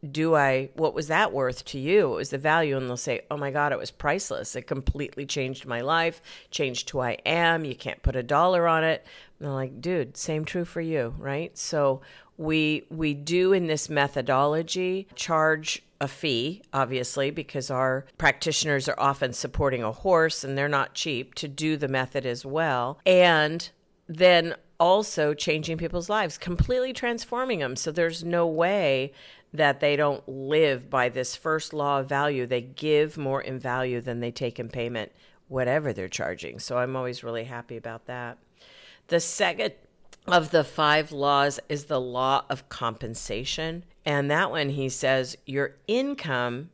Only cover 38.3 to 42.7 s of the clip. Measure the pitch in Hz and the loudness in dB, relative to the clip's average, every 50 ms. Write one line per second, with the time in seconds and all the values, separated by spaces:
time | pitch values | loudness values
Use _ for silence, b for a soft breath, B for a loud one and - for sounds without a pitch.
38.3 | 123 _ _ _ B B B B B B B B B B B _ 170 170 165 - | -12 _ _ _ B B B B B B B B B B B _ 0 2 2 0
39.3 | - - 208 175 170 - 220 - - - _ _ _ _ _ - - _ _ - | -2 0 0 -2 0 -2 -4 -4 -4 -8 _ _ _ _ _ -20 -20 _ _ 4
40.3 | 180 175 160 151 - 165 147 - - - 156 151 147 156 156 147 151 143 139 143 | 4 4 4 6 4 4 4 4 0 2 4 4 4 4 2 0 -4 0 2 4
41.3 | 143 139 139 143 139 - - _ 156 147 143 - 151 131 127 123 120 123 131 131 | 4 6 4 4 2 -4 -6 _ -6 -6 -4 -2 0 6 6 6 6 6 4 4
42.3 | 135 135 - - 139 131 - _ | 4 2 2 0 -6 -6 -6 _